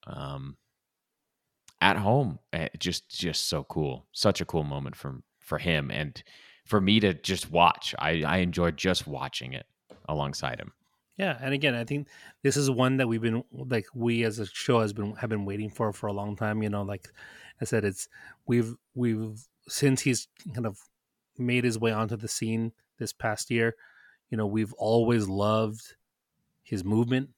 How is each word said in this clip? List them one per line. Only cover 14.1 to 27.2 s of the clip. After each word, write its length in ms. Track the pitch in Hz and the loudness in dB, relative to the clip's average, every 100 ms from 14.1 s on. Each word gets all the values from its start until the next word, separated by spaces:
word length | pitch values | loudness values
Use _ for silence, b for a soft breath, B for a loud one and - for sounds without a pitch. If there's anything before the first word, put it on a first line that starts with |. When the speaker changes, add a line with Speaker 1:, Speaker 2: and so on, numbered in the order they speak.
| 117 | 2
Speaker 2:
as 140 | 113 107 | 0 -2
a 80 | 101 | -6
show 360 | - - 120 | -6 2 4
has 120 | 110 | 4
been, 220 | 101 104 107 | 0 -6 -4
have 160 | 117 | -4
been 140 | 107 98 | -2 -2
waiting 260 | 101 107 | -4 -6
for, 200 | - 113 | -2 -4
for 140 | 104 110 | -2 -4
a 80 | |
long 220 | 101 104 101 | -4 -6 -4
time. 260 | 107 107 | -2 0
You 80 | 107 | 0
know, 140 | 104 | -2
like 260 | 98 101 - B B B B B | -4 -6 -10 B B B B B
I 60 | 113 | 0
said, 180 | 120 101 | 2 2
it's, 220 | 98 - B B B - | -2 -10 B B B 0
we've, 300 | 120 113 120 _ | 2 2 -4 _
we've, 480 | 127 120 110 110 110 - _ - | -2 0 0 -2 -8 -16 _ -10
since 340 | - 143 127 | 0 2 4
he's 260 | - 120 - _ - | 2 0 -4 _ -12
kind 140 | 113 113 | -6 -6
of 120 | 101 - _ _ _ _ - | -6 -18 _ _ _ _ -6
made 280 | 123 123 | 0 2
his 160 | 123 110 | 2 2
way 120 | 113 | 2
onto 260 | 107 110 110 | 2 0 -2
the 100 | 107 | -6
scene 440 | - 113 113 113 - _ _ | -4 -2 -2 -2 -6 _ _
this 140 | 113 | -10
past 360 | - 117 107 - | -4 -4 -4 -2
year, 260 | 120 117 113 b b b b _ | 0 0 -2 b b b b _
you 80 | 110 | -2
know, 80 | 107 | 0
we've 280 | 107 107 | 0 -2
always 540 | 117 107 117 117 120 101 | -2 2 4 6 4 2
loved 680 | 95 104 107 110 110 - - _ _ _ _ _ _ | 0 2 2 0 -4 -14 -20 _ _ _ _ _ _
his 220 | - 104 | -8 -6
movement 460 | 92 107 120 131 | 0 2 4 2